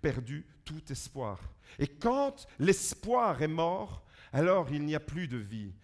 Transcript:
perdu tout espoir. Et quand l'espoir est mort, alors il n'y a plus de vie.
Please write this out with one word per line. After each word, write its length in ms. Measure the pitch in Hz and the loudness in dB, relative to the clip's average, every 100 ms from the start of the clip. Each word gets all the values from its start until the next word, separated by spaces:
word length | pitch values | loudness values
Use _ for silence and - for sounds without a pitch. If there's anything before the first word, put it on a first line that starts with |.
perdu 440 | 156 123 117 147 - - | 0 -2 -6 -10 -12 -18
tout 280 | - 151 151 | -12 -12 -8
espoir. 480 | 139 - 135 117 95 - - - - | -10 -8 -8 -8 -8 -12 -16 -20 -4
Et 80 | 143 | -4
quand 600 | - 233 269 277 277 - - | 0 0 2 0 -2 -20 0
l'espoir 800 | 160 - - - 208 247 226 135 | 4 4 2 -4 0 4 4 2
est 80 | 156 | 0
mort, 560 | 160 165 190 208 - - - - | 2 0 0 -6 -10 -16 -20 -4
alors 360 | 127 170 190 139 | 2 4 4 2
il 140 | 147 | -2
n'y 100 | 147 | 0
a 60 | 151 | -2
plus 280 | 151 147 170 | -2 -6 -4
de 100 | 120 | -6
vie. 340 | 101 110 101 92 | -6 -8 -8 -12